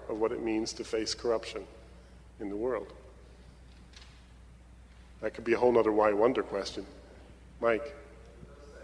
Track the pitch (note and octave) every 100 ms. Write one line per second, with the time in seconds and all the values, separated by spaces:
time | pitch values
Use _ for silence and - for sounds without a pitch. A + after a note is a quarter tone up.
0 | - A2 A2 A#2+ A2+ A2 A2 - A2 A2
1 | G#2+ - A#2+ A2 - G#2+ - - - -
2 | - - - - G#2 G2+ B2 A2+ - -
3 | - - - - - - - - - -
4 | - - - - - - - - - -
5 | - - A2 - A#2 A2 B2 A#2 G#2+ G#2+
6 | G#2+ G2+ A#2 A#2 F#2+ G2 F#2+ - F#2+ -
7 | - - - - - - A#2 A2 - -
8 | - - - - - - - -